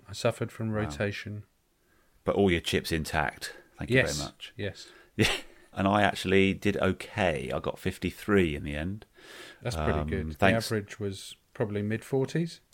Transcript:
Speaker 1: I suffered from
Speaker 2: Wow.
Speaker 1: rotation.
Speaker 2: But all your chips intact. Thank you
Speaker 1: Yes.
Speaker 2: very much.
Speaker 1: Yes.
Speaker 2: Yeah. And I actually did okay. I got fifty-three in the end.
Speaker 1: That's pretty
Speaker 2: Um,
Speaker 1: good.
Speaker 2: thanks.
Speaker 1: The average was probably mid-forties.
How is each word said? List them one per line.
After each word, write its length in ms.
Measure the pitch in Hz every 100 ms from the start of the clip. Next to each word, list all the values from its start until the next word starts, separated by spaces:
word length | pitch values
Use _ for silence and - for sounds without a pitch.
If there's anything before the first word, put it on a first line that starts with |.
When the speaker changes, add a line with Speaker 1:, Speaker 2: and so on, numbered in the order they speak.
| -
Speaker 1:
I 40 |
suffered 380 | 101 117 - 113
from 200 | - 113
Speaker 2:
Wow. 60 | 107
Speaker 1:
rotation. 640 | 107 73 104 - 104 104 - _ _ _ _ _ _ _
Speaker 2:
But 100 | - -
all 140 | 98
your 100 | 82
chips 320 | - 82 -
intact. 640 | 80 73 80 67 - - - - -
Thank 120 | -
you 60 | 127
Speaker 1:
Yes. 180 | 78 76
Speaker 2:
very 100 | 71
much. 240 | - - -
Speaker 1:
Yes. 320 | 101 - - - - -
Speaker 2:
Yeah. 140 | 107 - - - -
And 140 | - 98
I 160 | 104
actually 520 | 98 - 92 98 95
did 220 | 90 104 98
okay. 720 | 95 90 - - 92 71 64
I 60 | 71
got 180 | - -
fifty-three 760 | 92 - 90 - - 101 85
in 100 | 71
the 100 | 71
end. 320 | 73 87 107 - _ - - - -
Speaker 1:
That's 140 | - 80
pretty 160 | 76 76
Speaker 2:
Um, 80 | 76
Speaker 1:
good. 280 | 78 78 78
Speaker 2:
thanks. 300 | 98 113 -
Speaker 1:
The 60 | 110
average 220 | 101 -
was 380 | 101 95 - - _
probably 300 | - 107 104
mid-forties. 800 | 104 113 - 135 131 160 170 - _